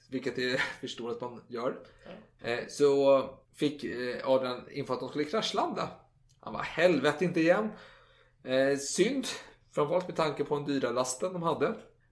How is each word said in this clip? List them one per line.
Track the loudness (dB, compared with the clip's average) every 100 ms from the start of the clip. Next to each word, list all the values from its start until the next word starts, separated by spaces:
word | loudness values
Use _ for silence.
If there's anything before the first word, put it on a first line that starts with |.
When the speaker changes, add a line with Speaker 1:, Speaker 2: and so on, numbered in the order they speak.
| -10
Speaker 1:
vilket | -6 -4 -4
jag | -2 -2
<laughs> | -4 -6
förstår | -10 -8 -8
att | -8
man | -10 -12 -12
gör, | -4 -4 -6 -14 _ -20 -20 -20 _
Speaker 2:
Ja. | -4
Speaker 1:
eh, | -4 -4
så | 2 4 6 6 6 2 -10 _ -2
fick, | -2 -2
eh, | -8 -6 -6 -4 2
Adrian | 2 2 -6 -8
inför | -8 -4
att | -4
de | -4
skulle | -4
kraschlanda. | -2 -2 -2 -2 -2 -2 -6 -8 _ _ _ _
Han | -10
var | -8
helvete | -6 4 4 6 2 2
inte | 0 4
igen. | 4 4 2 -6 -20 -20 _ _ _ _
Eh, | 0 2 4 2
synd, | -2 2 2 2 -4 -8 -14 -20 _
framförallt | -2 0 0 -2
med | 0
tanke | 0 0
på | -2 -2
den | 0
dyra | 0 0
lasten | 0 -2 -2 -4
de | -2
hade. | -2 0 0 -2 -12 _ _